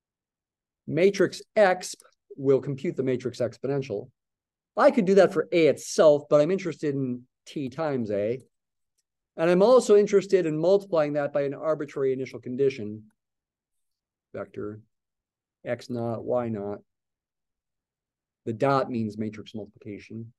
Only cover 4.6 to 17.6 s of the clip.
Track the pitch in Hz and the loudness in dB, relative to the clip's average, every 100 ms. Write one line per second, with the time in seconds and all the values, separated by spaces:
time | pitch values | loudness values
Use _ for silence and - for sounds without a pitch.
4.6 | _ - 277 254 185 196 175 156 - 175 | _ 2 4 4 4 6 4 2 0 4
5.6 | 156 123 - - 170 147 - 151 151 190 | 4 2 -4 4 6 6 4 2 4 0
6.6 | 180 143 151 139 135 123 127 _ - - | -4 -6 -4 -4 -4 -6 -12 _ -16 -10
7.6 | 131 127 156 135 107 101 104 123 _ _ | -10 -6 -4 -4 -4 -2 -2 -4 _ _
8.6 | _ _ _ _ _ _ _ - 165 180 | _ _ _ _ _ _ _ -2 2 4
9.6 | 208 254 - 208 208 202 190 196 165 156 | 6 6 6 4 6 2 2 0 0 0
10.6 | 165 196 196 170 147 147 143 147 143 139 | 2 2 2 -2 0 -2 -2 -2 -4 -4
11.6 | 156 156 147 151 135 131 127 120 123 127 | -4 -4 -6 -4 -2 -2 -6 -12 -10 -2
12.6 | 135 131 104 107 107 _ _ _ _ _ | -2 -2 -10 -12 -18 _ _ _ _ _
13.6 | _ _ _ _ _ _ _ 107 98 - | _ _ _ _ _ _ _ -14 -14 -12
14.6 | 104 107 _ _ _ _ _ _ _ _ | -12 -12 _ _ _ _ _ _ _ _
15.6 | - 120 - 123 117 110 107 123 117 110 | -8 -8 -8 -8 -6 -6 -4 -4 -2 -6
16.6 | 101 107 _ _ _ _ _ _ _ _ | -8 -10 _ _ _ _ _ _ _ _